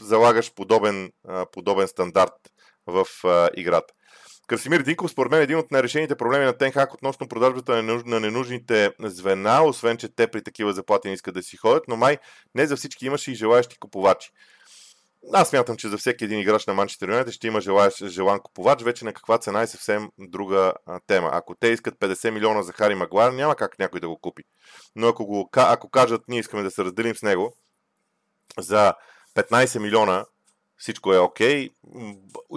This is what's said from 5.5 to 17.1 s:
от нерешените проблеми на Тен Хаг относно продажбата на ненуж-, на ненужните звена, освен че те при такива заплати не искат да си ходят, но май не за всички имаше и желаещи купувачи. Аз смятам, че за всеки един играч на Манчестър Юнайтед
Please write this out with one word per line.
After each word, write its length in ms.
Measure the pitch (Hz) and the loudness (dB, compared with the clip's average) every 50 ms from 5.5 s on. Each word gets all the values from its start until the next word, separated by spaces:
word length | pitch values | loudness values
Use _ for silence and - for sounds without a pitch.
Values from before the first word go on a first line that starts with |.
| 151 165 | 0 -2
от 140 | 160 - | -2 -2
нерешените 440 | 139 135 127 120 - 151 156 147 143 | 0 0 0 0 -2 -2 -2 -2 -4
проблеми 300 | - 123 117 131 139 139 | -2 -2 0 0 2 2
на 120 | 131 120 123 | 0 0 0
Тен 140 | 139 135 | -2 -2
Хаг 220 | 127 139 135 135 - | 0 0 0 0 -2
относно 340 | - - 135 131 - 151 123 | -6 -8 -8 -6 -8 -10 -8
продажбата 480 | 120 113 120 131 127 127 127 123 123 | -2 2 2 2 2 0 -2 -2 -2
на 60 | 117 110 | 0 0
ненуж-, 220 | 110 113 120 117 | -2 -4 -4 -4
на 140 | 120 117 113 | -4 -4 -2
ненужните 720 | 110 107 110 123 131 120 123 120 123 - 117 107 104 101 - - | -2 -2 -2 -4 -4 -6 -8 -10 -4 0 2 2 2 2 0 -4
звена, 640 | 110 107 92 87 90 98 95 95 98 107 120 143 160 | -10 -10 -10 -6 -2 -2 -2 0 2 2 2 4 4
освен 340 | 156 123 - - 117 117 117 | 2 0 0 -2 -2 -2 -4
че 180 | - 110 _ | -6 -6 _
те 120 | - 117 110 | 0 0 0
при 160 | - 110 - | -2 -4 -10
такива 300 | - - - 107 104 98 | -10 -8 -4 -4 -2 -2
заплати 340 | 92 95 - 104 101 - 101 | -2 -2 0 0 0 0 -2
не 60 | 95 | -8
искат 200 | 90 - - 90 | -8 -10 -10 -10
да 100 | 92 90 | -10 -10
си 140 | - - - | -12 -10 -2
ходят, 260 | - 110 - 160 160 - | 0 2 2 2 0 -4
но 80 | 120 | -4
май 220 | 113 120 135 147 143 _ - - - _ _ - | 0 0 0 0 0 _ -14 -20 -20 _ _ -2
не 120 | 120 147 156 | -2 0 0
за 80 | 143 | -2
всички 300 | 131 - 143 - - 131 | -4 -8 -10 -12 -10 -6
имаше 260 | 131 139 143 - - | -6 -6 -6 -6 -8
и 40 | 131 | -8
желаещи 440 | 110 110 110 117 123 120 123 - - | -2 2 4 4 4 4 2 -4 -20
купувачи. 520 | - - - 98 95 98 95 - - - _ _ _ _ _ _ _ _ - - - - - _ _ _ _ _ _ - - | -20 -14 -6 0 2 2 2 2 -2 -18 _ _ _ _ _ _ _ _ -20 -20 -20 -20 -20 _ _ _ _ _ _ 0 2
Аз 160 | 190 165 - | 2 2 4
смятам, 280 | - 135 120 - 117 117 | 4 2 0 0 -2 -8
че 100 | - 110 | -6 -6
за 100 | 101 104 | -6 -4
всеки 260 | - 127 120 - 113 | -2 -4 -4 -4 -4
един 160 | 101 107 107 | -6 -4 -2
играч 260 | 98 98 107 107 - | 0 2 2 2 0
на 80 | - 98 | -2 -2
Манчестър 360 | 98 101 104 - - - | -2 -2 -2 -4 -8 -6
Юнайтед 240 | 92 | -2